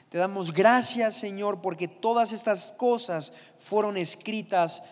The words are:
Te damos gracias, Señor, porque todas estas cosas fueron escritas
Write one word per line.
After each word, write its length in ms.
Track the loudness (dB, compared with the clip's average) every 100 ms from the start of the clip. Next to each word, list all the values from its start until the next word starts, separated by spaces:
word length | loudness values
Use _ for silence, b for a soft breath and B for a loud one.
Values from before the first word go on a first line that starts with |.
| B
Te 100 | -4
damos 360 | -2 -2 -4
gracias, 600 | 4 6 6 4 2 0 -2
Señor, 440 | -6 -4 -4 -4
porque 300 | -4 -4 -6
todas 420 | -4 0 2 0
estas 400 | -2 -2 -2 -4
cosas 600 | -2 0 0 -2 -6 -8 B B B
fueron 400 | -4 0 0 -2
escritas 840 | -4 -6 -6 -8 -2 0 0 -2 B